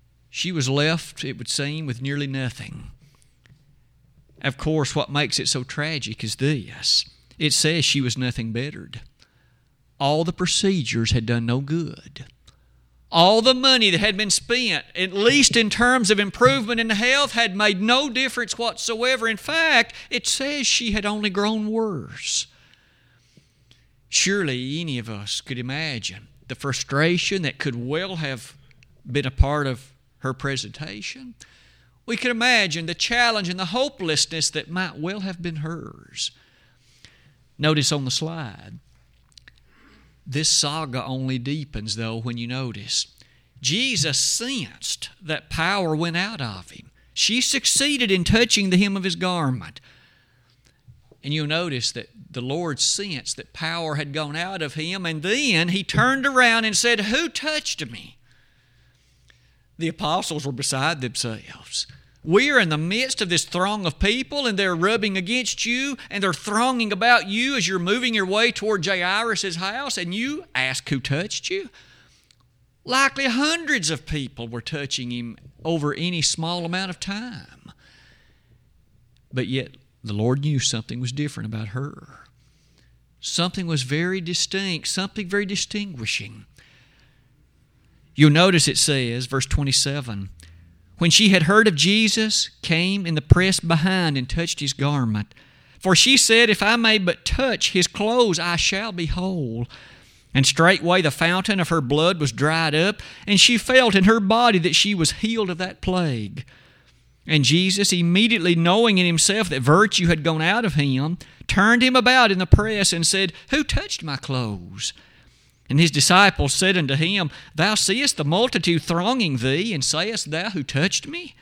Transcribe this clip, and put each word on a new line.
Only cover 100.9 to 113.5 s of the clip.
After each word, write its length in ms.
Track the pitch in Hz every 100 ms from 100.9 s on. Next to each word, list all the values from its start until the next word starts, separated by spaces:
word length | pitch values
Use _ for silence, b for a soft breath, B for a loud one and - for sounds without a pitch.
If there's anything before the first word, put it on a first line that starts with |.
| 185
the 120 | 156
fountain 480 | - 165 180 190 196
of 80 | 165
her 120 | 165
blood 400 | 123 147 170 180
was 120 | 143
dried 420 | 110 147 160 160
up, 260 | 151 185 214 B B
and 160 | - 202
she 160 | - 233
felt 380 | - 254 240
in 100 | 190
her 140 | 190 226
body 400 | 190 226 240 190
that 160 | 165
she 180 | - 208
was 200 | 196 156
healed 360 | - 220 226 196
of 100 | 170
that 220 | 185 -
plague." 640 | - 185 165 120 104 - b b b b b b _ _
And 200 | - 151
Jesus, 480 | 123 160 113 113 202
immediately 640 | 180 170 180 226 180 170
knowing 440 | 170 170 202 233 185
in 80 | 180
himself 420 | 165 - 208 190
that 140 | 135
virtue 460 | 123 170 214 - 170
had 160 | 165
gone 180 | 147 160
out 220 | 165 214
of 100 | 220
him, 440 | 143 143 131 151 180 B B -
turned 360 | - 208 240
him 120 | 254
about 380 | 254 240 254 233
in 60 | 185
the 80 | 185
press 460 | - 214 214 190
and 140 | 170 160
said, 260 | 190 190 B -